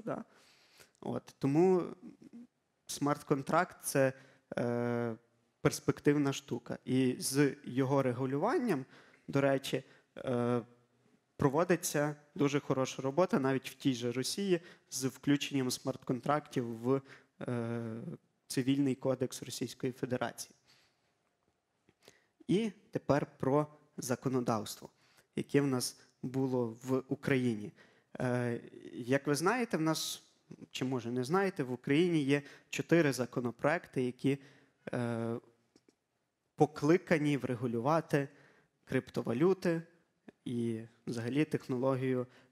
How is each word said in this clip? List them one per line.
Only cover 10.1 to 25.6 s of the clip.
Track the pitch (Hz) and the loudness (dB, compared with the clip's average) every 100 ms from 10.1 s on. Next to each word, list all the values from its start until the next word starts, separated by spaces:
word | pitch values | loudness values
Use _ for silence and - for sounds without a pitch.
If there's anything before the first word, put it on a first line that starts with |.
| - | -8
е, | - 120 120 120 113 - _ _ _ _ _ - | -2 0 2 0 -2 -14 _ _ _ _ _ 0
проводиться | 143 147 185 170 - 151 151 147 _ | 2 4 2 2 0 -2 -2 -4 _
дуже | - 139 139 | 0 0 2
хороша | - 131 131 - | 0 0 -2 -4
робота | 135 147 185 160 | -2 2 2 2
навіть | 131 131 - | 2 0 -4
в | |
тій | - 139 | -4 -2
же | 120 120 | 0 -2
Росії | 123 127 - 196 170 - - _ | -4 -4 -2 0 0 -2 -20 _
з | 127 | -6
включенням | 127 - 139 143 - 139 127 | -4 -2 2 2 2 -2 -2
смарт-контрактів | - 135 127 - 123 - 147 - 139 | -2 -6 -6 -4 -2 0 0 -2 -4
в, | 117 113 120 135 - - _ - | -4 -2 0 0 -2 -18 _ -10
е, | - 120 117 117 113 113 117 - _ _ - | -6 -4 -4 -6 -8 -10 -10 -14 _ _ -6
Цивільний | 139 123 139 139 | -2 0 2 0
кодекс | 123 131 127 127 - | 0 -2 -2 -4 -6
Російської | 135 - 123 - 131 | -12 -8 -8 -6 -8
Федерації. | - 131 123 117 - - _ _ _ _ _ _ _ _ _ _ _ _ _ _ _ - _ _ _ - | -6 -4 -4 -4 -6 -16 _ _ _ _ _ _ _ _ _ _ _ _ _ _ _ -20 _ _ _ 0
І | 180 226 - _ | 0 0 -6 _
тепер | - - 143 - - | -4 0 0 0 -4
про | 131 147 151 - _ - | 0 0 0 -8 _ -10
законодавство, | 123 120 135 127 120 110 107 - - _ _ _ _ - | -6 -4 -2 0 0 -2 -4 -12 -18 _ _ _ _ -8
яке | - 143 | 0 2